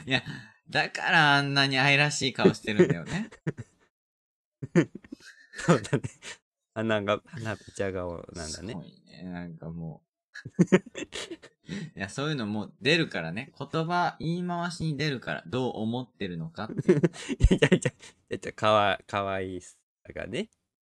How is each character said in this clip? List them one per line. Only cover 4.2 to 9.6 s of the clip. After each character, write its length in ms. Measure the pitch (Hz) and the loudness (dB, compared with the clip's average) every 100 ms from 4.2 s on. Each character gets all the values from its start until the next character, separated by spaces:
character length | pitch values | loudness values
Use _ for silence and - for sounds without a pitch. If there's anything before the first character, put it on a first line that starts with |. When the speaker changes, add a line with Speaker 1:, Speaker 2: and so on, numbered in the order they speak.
| _ _ _ _ | _ _ _ _
Speaker 2:
<laughs> 300 | 135 175 131 - - - - - - - | 0 2 2 -2 -18 -20 -18 -20 -20 -2
そ 160 | - | 2
う 80 | 151 | 2
だ 160 | - 135 | 2 -4
ね。 60 | - - - - _ _ _ | -4 -14 -18 -18 _ _ _
鼻 280 | 110 113 107 | -6 -2 0
が、 200 | 101 104 - | 0 -2 -4
鼻 320 | 131 110 101 | -10 -8 -8
ぺ 80 | - | -8
ち 120 | - | -6
ゃ 80 | 98 | -4
顔 220 | 92 87 | -4 -6
な 80 | 85 | -8
ん 40 | - | -10
だ 100 | 87 | -10
ね。 40 | 78 | -10
Speaker 1:
す 160 | 78 92 | -10 -10
ご 100 | 95 | -10
い 180 | 71 - _ | -14 -20 _
ね、 160 | 67 | -16
な 220 | 90 87 87 | -12 -10 -10
ん 120 | |
か 120 | 80 | -12